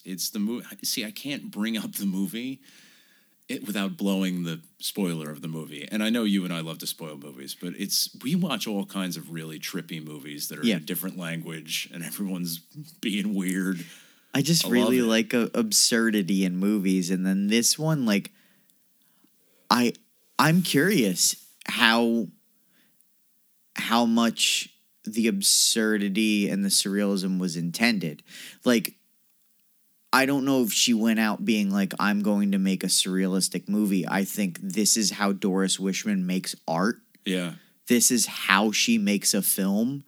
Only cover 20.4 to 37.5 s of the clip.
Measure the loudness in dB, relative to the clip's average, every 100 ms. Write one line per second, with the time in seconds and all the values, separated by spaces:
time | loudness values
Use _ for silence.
20.4 | 4 4 4 2 4 4 2 2 0 -2
21.4 | -10 _ -8 2 4 6 4 2 0 -8
22.4 | _ _ _ _ _ _ _ _ _ _
23.4 | _ _ _ -8 0 2 4 4 4 2
24.4 | 0 0 -4 _ _ _ -6 0 2 2
25.4 | 2 4 4 2 2 2 0 2 2 2
26.4 | 2 0 0 0 0 0 0 0 0 -2
27.4 | -2 -2 -4 0 0 0 -2 -8 -14 -20
28.4 | -20 -4 0 2 0 -8 _ _ _ _
29.4 | _ _ _ _ _ _ _ 2 4 2
30.4 | 2 2 2 2 2 2 2 2 2 0
31.4 | 0 2 2 2 0 0 0 2 2 2
32.4 | 2 2 2 0 0 0 0 0 0 0
33.4 | 0 -4 -2 0 2 0 0 -2 -2 -2
34.4 | -4 -4 -6 0 2 2 0 0 0 0
35.4 | 0 0 0 0 -2 -2 -2 -2 0 -2
36.4 | -4 -8 -4 0 0 -2 _ _ -4 -4
37.4 | -4